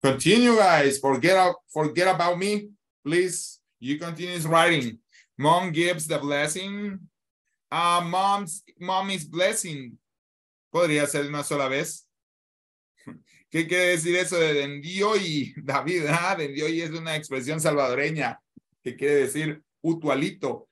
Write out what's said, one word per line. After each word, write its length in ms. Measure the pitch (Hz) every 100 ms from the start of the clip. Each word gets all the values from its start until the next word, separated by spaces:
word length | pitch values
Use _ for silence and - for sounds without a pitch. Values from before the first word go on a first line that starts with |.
Continue, 540 | 139 135 151 226 247 220
guys. 420 | 190 160 139 -
Forget 380 | 135 131 156 190
a-, 180 | 180 175 _
forget 360 | 151 151 147 185
about 300 | 170 170 175
me, 320 | 196 208 208 - _ _
please. 560 | 143 170 185 - - - _ _
You 200 | 123 147
continue 400 | 170 160 175 175 156
writing. 500 | 165 170 165 120 113 _ _ _ -
Mom 340 | 143 175 185
gives 340 | 156 175 170 156
the 120 | 151
blessing. 840 | 143 143 151 180 190 202 208 190 - _ _ _ _ _ _
Uh, 320 | 151 175 175
mom's, 580 | 170 180 196 202 196 - _ _
mom 320 | 180 190 196
is 140 | 190
blessing. 760 | 151 165 185 220 185 147 123 - _ _ _ _ _ _ _
Podría 340 | 165 175 147 143
ser 200 | 147 143
una 160 | 147
sola 260 | 143 143 135
vez. 380 | 135 160 - _ _ _ _ _ _ _ _ _ _ -
<laughs> 440 | - _ _ _
¿Qué 160 | 156 160
quiere 300 | 180 180 175
decir 200 | 165 180
eso 220 | 180 175
de 160 | 160
Dendioy, 1000 | 147 139 143 147 185 208 214 180 151 120 -
<laughs> 80 |
David? 400 | 143 139 151 180 147
Ah, 280 | 165 175 190
Dendioy 440 | 143 139 156 165
es 80 | 165
una 260 | 160 165 156
expresión 440 | 151 135 123 160
salvadoreña 760 | 160 147 135 127 147 160 127 120 _ - _ _
que 140 | 127 123
quiere 180 | 139
decir 480 | 143 127 147 156 151 _ _
utualito. 840 | 165 160 156 135 175 - 139 117 -